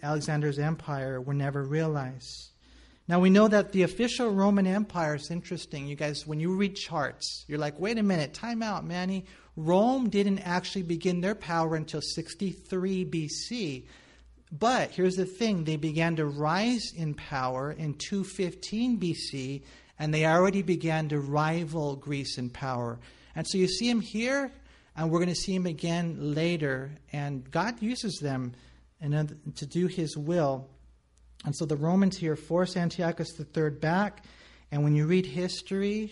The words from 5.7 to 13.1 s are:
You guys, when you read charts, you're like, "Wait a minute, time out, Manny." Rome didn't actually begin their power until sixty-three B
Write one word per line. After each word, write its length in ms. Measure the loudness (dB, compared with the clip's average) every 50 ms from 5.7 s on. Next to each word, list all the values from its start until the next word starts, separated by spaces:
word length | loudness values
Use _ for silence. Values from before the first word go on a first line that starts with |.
| -8 -8 -6
You 80 | -8 -6
guys, 320 | -4 -4 -4 -4 -6 -6
when 120 | -6 -4 -2
you 160 | 0 0 2
read 200 | 2 0 0 0
charts, 680 | -4 -8 -4 -2 -2 -2 -2 -4 -8 -10 -10 -10 -12 -10
you're 100 | -6 -4
like, 220 | -2 -2 -4 -4 -4
"Wait 180 | -2 -2 0
a 60 | 2 2
minute, 300 | 2 2 2 0 -2 -6
time 280 | -10 -8 -6 -4 -4
out, 240 | -4 -4 -4 -4 -6
Manny." 400 | -6 -4 -4 -4 -2 -4 -4 -6 -10 -20 -20 -20 -16 -10
Rome 520 | -4 2 4 4 6 6 4 4 2 0 2
didn't 300 | 2 2 4 4 2 0
actually 440 | 0 -2 -2 -2 -2 -2 -6 -4 -2
begin 360 | -2 -2 0 2 0 2 2
their 160 | 0 0 -2
power 400 | -2 -4 -2 0 2 2 2 0
until 240 | -2 -2 -4 -6 -6
sixty-three 1040 | -6 -4 -6 -6 -6 -8 -6 -4 -4 -4 -4 -6 -8 -4 -4 -2 0 0 0 -2 -2
B 220 | -2